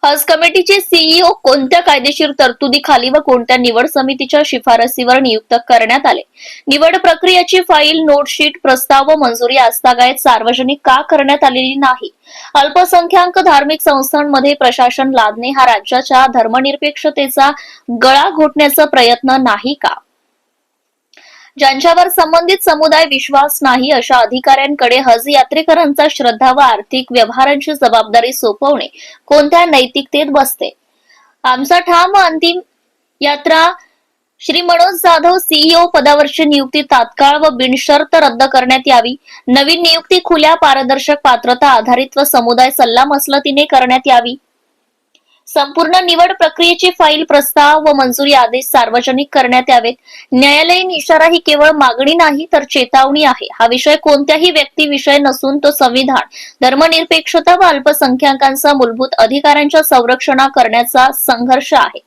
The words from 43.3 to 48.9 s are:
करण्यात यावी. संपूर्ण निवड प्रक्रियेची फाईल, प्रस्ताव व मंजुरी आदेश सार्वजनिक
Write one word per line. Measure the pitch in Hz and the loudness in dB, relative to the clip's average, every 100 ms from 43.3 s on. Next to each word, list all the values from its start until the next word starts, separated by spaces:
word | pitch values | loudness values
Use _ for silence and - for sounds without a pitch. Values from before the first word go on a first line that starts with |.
| 277 285 277 294 | -4 -2 -2 2
करण्यात | 269 254 254 262 | 2 2 -2 2
यावी. | 247 240 269 _ _ _ _ _ _ _ _ _ _ - | 2 0 -12 _ _ _ _ _ _ _ _ _ _ -6
संपूर्ण | - 285 285 320 370 359 | -4 -4 -2 0 0 0
निवड | 339 359 | 0 0
प्रक्रियेची | 381 320 320 339 339 359 359 | 2 -4 0 -2 0 -2 0
फाईल, | 320 302 | 0 0
प्रस्ताव | 320 285 277 - 294 302 | 0 0 0 2 2 4
व | 302 | 2
मंजुरी | 285 262 240 285 | 0 -2 -2 0
आदेश | 285 233 247 269 | 2 2 -2 -4
सार्वजनिक | 269 226 | -2 0